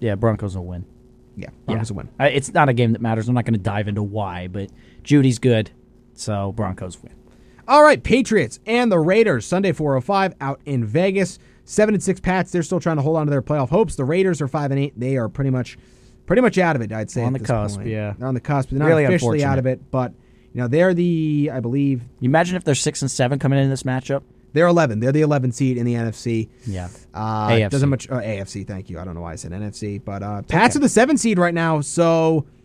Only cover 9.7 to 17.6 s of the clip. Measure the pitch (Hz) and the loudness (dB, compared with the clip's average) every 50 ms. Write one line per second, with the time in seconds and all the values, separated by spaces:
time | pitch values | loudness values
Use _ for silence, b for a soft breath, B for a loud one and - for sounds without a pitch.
9.7 | 143 - 151 147 135 131 120 - 202 196 190 185 - - 135 135 139 - - 147 | 0 0 0 0 0 0 0 0 0 0 0 0 -2 -6 -6 -8 -8 -8 -6 -4
10.7 | 139 127 117 104 104 160 185 202 190 196 185 180 - b b b b b b - | -4 -2 -2 0 0 2 2 2 2 0 -2 -2 -4 b b b b b b -4
11.7 | - - 214 214 214 185 - 196 180 - - 185 185 185 175 - - 175 156 - | 0 2 2 2 2 0 0 -2 -2 -2 -2 0 0 0 0 -2 -2 -2 -2 -2
12.7 | 185 170 - 175 160 147 135 151 160 160 151 147 143 135 120 - 151 147 131 120 | -2 -2 0 0 0 0 0 0 0 0 0 0 0 -2 -2 -2 -2 -2 0 2
13.7 | 160 208 226 151 - - 135 127 160 185 190 190 170 143 151 131 - 156 147 139 | 2 2 2 0 -2 -4 -2 0 0 2 2 2 0 0 -2 -2 -2 -2 -2 -2
14.7 | 139 139 139 147 - - 120 131 135 131 113 104 - - 139 135 131 127 120 - | 0 0 -2 -2 -4 -4 -4 -2 -2 -2 -2 -4 -4 -2 -2 0 0 -2 -2 -6
15.7 | - b b b b b b b b b _ - 170 233 254 220 - 185 180 170 | -10 b b b b b b b b b _ 0 4 4 4 4 4 2 2 2
16.7 | 156 131 113 104 110 110 107 - - 127 120 123 131 135 - 123 123 110 | 2 0 -2 -4 -6 -6 -6 -6 -4 -2 -2 -2 -2 -2 -2 -2 0 0